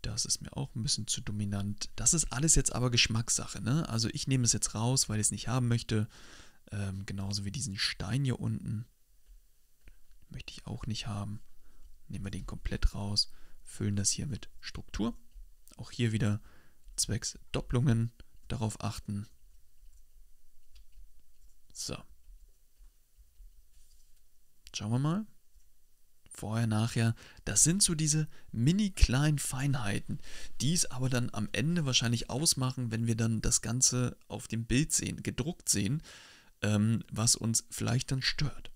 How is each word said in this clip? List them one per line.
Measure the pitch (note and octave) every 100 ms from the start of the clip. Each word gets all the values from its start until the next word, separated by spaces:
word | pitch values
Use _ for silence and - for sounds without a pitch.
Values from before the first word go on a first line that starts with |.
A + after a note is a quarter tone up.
Das | - A2 -
ist | -
mir | -
auch | - C#3
ein | B2
bisschen | A2 - G#2
zu | -
dominant. | - G#2 G#2 G2+ G2+ G2+ - -
Das | G#2+
ist | E3+ -
alles | A#2+ D#3+
jetzt | D3 -
aber | - B2
Geschmackssache, | A#2 - A2+ A#2+ - - -
ne? | - D3 -
Also | A2+ A2+
ich | D3+ -
nehme | C3+
es | A#2
jetzt | G#2+ -
raus, | G#2 A#2 C3+ -
weil | G#2+
ich | G#2
es |
nicht | G#2 -
haben | B2+ A#2+
möchte. | A#2 - G#2+ G#2+ - - - - - -
Ähm, | G#2 G2 F#2+ G2+
genauso | G2 G2 G2+
wie | G2+
diesen | C#3 G2 F#2+
Stein | - - F#2+ A#2+
hier | C#3 A#2+
unten. | A2+ A2+ - A2 B2 _ _ - - - - - - - - - - - -
Möchte | C3 -
ich | - -
auch | A2 -
nicht | G#2+ -
haben. | G2+ G#2 G#2 - - - - - - -
Nehmen | F2+
wir | G2
den | G2+ -
komplett | - - - -
raus. | G#2+ G2+ G2+ - - - -
Füllen | - - G#2 G2+
das | G2+
hier | - -
mit | G2 - -
Struktur. | - - - - A2+ - - - - - - -
Auch | A#2+
hier | - A#2
wieder | A2 G#2+ G#2 - - - - -
zwecks | - - A2 - - -
Doppelungen | C#3 - B2 C#3 A2+ A#2 - - - -
darauf | - A2 -
achten. | G#2 - - G2+ G#2+ - - - - - - - - - - - - - - - - - - - - - - - -
So. | - - - - - - - - - - - - _ _ - - - - - - - - - - - - - - - -
Schauen | - G#2
wir | A#2+
mal. | C#3+ F3+ A3 - - - - - - - - - - -
Vorher, | G2 A2 A#2
nachher, | G#2+ A#2 A#2 A2+ A#2 - -
das | - G#2
sind | D3 F#3
so | G3
diese | D#3+ D#3 D#3 D3+ - -
mini | A2+ B2 F#3+ G#3
kleinen | - - B2 D3+ D3
Feinheiten, | - C3 C#3 C#3 G2+ A2 - - - - - -
die | A#2+
es | F3 -
aber | B2 B2+
dann | B2 A#2
am | - G#2
Ende | - C#3 F3 C#3
wahrscheinlich | B2 A#2+ A#2 -
ausmachen, | C3 E3 - B2+ B2+ A#2+
wenn | A2 A#2
wir | A2+
dann | A2+ A2
das | A2 -
Ganze | A2+ B2 - B2 B2 - -
auf | G#2+ -
dem | A2+ A#2
Bild | A#2+ D#3
sehen, | - - -
gedruckt | G#2 G2+ C3 F3 -
sehen, | G2 G2 D3 - - - - - _
ähm, | G#2 G#2 G#2+ A2+ -
was | A2 A2+ -
uns | A2+ A2 -
vielleicht | - A2 B2 -
dann | C3+
stört. | - - D3 - -